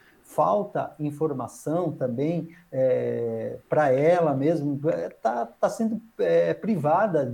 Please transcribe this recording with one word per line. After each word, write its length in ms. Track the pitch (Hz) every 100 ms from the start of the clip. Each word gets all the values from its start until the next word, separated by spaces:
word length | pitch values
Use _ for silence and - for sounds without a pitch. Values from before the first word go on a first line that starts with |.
| _ _
Falta 680 | - - 165 208 202 143 127 -
informação 920 | 147 143 156 131 113 - 147 170 170
também, 580 | - 127 120 151 170 160 - -
é, 880 | 131 131 127 120 120 117 113 117 120 -
pra 240 | 147 143
ela 400 | 131 156 180 160 135
mesmo, 440 | 147 156 143 139 151
é, 220 | - -
tá, 380 | - 113 165 226 -
tá 80 | 196
sendo, 320 | - 220 220 - -
é, 340 | 180 170 170
privada 720 | 156 196 185 147 165 214 160 127